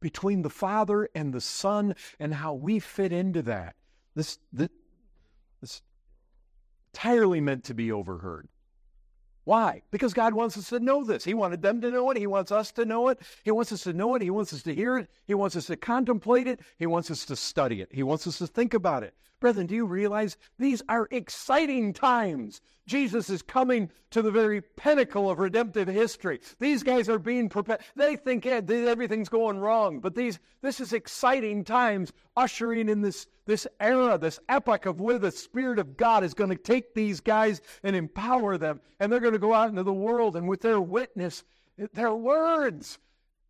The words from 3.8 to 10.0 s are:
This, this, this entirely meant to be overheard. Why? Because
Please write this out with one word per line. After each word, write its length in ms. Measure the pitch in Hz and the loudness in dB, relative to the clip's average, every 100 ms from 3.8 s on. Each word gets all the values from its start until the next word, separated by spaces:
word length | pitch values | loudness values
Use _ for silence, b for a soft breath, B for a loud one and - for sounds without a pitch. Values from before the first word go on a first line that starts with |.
| _ _ _ | _ _ _
This, 240 | 156 156 - _ | -6 -6 -10 _
this, 160 | 120 170 - _ _ _ _ _ _ _ _ | -4 -4 -4 _ _ _ _ _ _ _ _
this 200 | - - _ _ _ _ _ _ _ _ _ _ _ | -18 -18 _ _ _ _ _ _ _ _ _ _ _
entirely 480 | - 226 240 196 165 | -6 2 4 6 4
meant 240 | 143 131 | 0 -2
to 100 | - | -6
be 160 | 113 113 | -4 -2
overheard. 580 | 104 95 87 95 78 73 _ _ _ _ _ _ _ _ _ | -2 -6 -10 -10 -12 -16 _ _ _ _ _ _ _ _ _
Why? 380 | - 220 202 - _ | 2 4 4 -2 _
Because 240 | 202 | -2